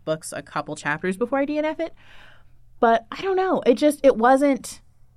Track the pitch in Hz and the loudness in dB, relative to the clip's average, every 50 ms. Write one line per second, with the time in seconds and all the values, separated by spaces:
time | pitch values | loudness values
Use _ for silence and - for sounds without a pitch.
0 | _ - 156 160 160 - - 139 143 - - 156 147 - 151 151 - 151 147 156 | _ -6 -6 -6 -6 -10 -12 -12 -14 -10 -8 -8 -8 -8 -10 -8 -6 -6 -4 -4
1 | - 185 185 185 240 233 277 269 285 285 294 302 302 311 320 - 330 339 - - | -4 -4 -4 -4 -4 -2 -2 -2 -2 -2 -2 -4 -4 -4 -4 -6 -8 -8 -8 -14
2 | - - - - - - - - - - - - - - - - - 226 226 220 | -20 -20 -20 -20 -20 -20 -20 -20 -20 -20 -20 -20 -20 -20 -4 0 2 2 2 2
3 | 226 - - - - 392 381 370 381 381 330 196 - - 262 - 294 302 294 - | 0 -6 -12 -8 -4 -2 0 0 0 0 0 0 2 2 2 4 2 0 0 4
4 | - 277 - 214 220 247 269 269 285 285 269 233 - - - - - - _ _ | 4 4 4 4 4 4 4 4 4 2 0 -2 -4 -12 -18 -18 -20 -20 _ _
5 | - - _ | -20 -20 _